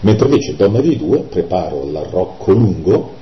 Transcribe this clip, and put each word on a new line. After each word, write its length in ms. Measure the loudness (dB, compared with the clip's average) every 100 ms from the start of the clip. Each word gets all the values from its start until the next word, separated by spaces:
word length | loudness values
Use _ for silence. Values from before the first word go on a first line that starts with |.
Mentre 260 | 2 2 4
invece 280 | 2 0
donna 260 | 0 2 2
D 140 | 2 0
due, 240 | 0 0
preparo 680 | 0 -4 -2 -2 -2 -6 -6
l'arrocco 600 | -8 -4 -4 -4 -4 0
lungo 640 | 2 2 0 0 0 -2 -14